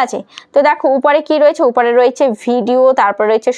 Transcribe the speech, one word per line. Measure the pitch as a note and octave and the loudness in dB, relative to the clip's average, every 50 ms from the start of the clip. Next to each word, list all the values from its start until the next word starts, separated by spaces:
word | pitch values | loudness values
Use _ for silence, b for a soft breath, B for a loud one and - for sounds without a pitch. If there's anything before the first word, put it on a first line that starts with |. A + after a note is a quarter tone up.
| C4 | 0
আছে? | B3 - - - B B B B B - | -2 -6 -10 -12 B B B B B -2
তো | C#4 C#4+ D4 | 0 0 2
দেখো, | D4 D4 - C4+ C4+ C4+ | 0 0 0 -2 0 0
উপরে | B3+ D4 C#4+ D#4 D#4 - | 0 0 0 0 0 -2
কি | D#4 D4+ | 0 2
রয়েছে, | D4 D4 D#4+ D#4 E4 B3 | 2 2 2 0 -2 0
উপরে | A#3 B3 A#3+ A#3+ A#3+ B3 | 0 0 0 0 2 2
রয়েছে | B3 B3 B3+ - D4 C4+ A3 - - | 2 2 0 0 -2 -2 -2 -4 -4
ভিডিও, | A#3+ A#3+ B3 G3+ A#3 B3 B3+ C4 C4 C4 C4 | -4 -4 -2 -2 -2 0 2 2 2 2 2
তারপর | A3 G3+ G3+ - G#3+ G#3+ | 0 0 0 -2 -2 -2
রয়েছে | A3 A3 - B3+ B3 | -2 -2 -2 -4 -6